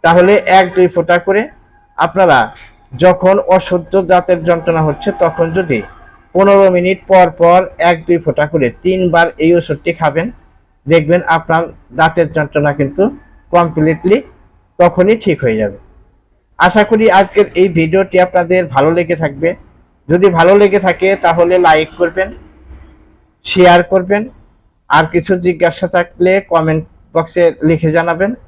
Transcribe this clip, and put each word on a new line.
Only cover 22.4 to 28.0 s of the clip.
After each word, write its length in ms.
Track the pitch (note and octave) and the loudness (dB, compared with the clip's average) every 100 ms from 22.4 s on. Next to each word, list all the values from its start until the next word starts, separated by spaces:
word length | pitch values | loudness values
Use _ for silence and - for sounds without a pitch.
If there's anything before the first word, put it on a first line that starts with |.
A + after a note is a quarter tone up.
| - _ - - - _ _ _ _ _ - | -20 _ -20 -20 -20 _ _ _ _ _ -6
শেয়ার 340 | F#3+ F3+ F3 F3 | 2 4 4 2
করবেন, 300 | F#3+ F#3 G3+ B3 - _ _ _ _ _ | -4 -2 -4 -6 -16 _ _ _ _ _
আর 140 | D3 D#3+ | -2 0
কিছু 200 | F3 D#3+ F#3 | -4 -2 -2
জিজ্ঞাসা 420 | F3+ E3 E3+ E3 F3+ | -2 -2 -4 -2 -4
থাকলে 380 | F3+ F3 - F3 G3 F#3+ | -4 -6 -2 0 0 0
কমেন্ট 340 | E3 D#3+ D#3 D#3 _ _ | -2 0 -4 -6 _ _
বক্সে 300 | E3 D#3+ F3+ E3+ D#3 D#3 | -6 -4 0 0 0 -2
লিখে 220 | D#3+ D#3+ | 0 0
জানাবেন। 340 | E3 | -2